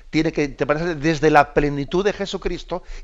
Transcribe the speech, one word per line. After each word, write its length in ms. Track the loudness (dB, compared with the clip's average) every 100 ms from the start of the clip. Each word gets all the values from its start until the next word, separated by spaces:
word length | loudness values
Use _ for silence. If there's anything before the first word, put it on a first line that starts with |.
| -4
tiene 220 | 0 0
que 120 | 0
interpretarse 520 | -4 -2 -2 0 -2 -2
desde 340 | -2 2 6
la 240 | 6 4
plenitud 500 | 2 0 -2 -4 -2
de 100 | -2
Jesucristo 720 | -2 -6 -6 -6 -8 -8 -10 -10 -12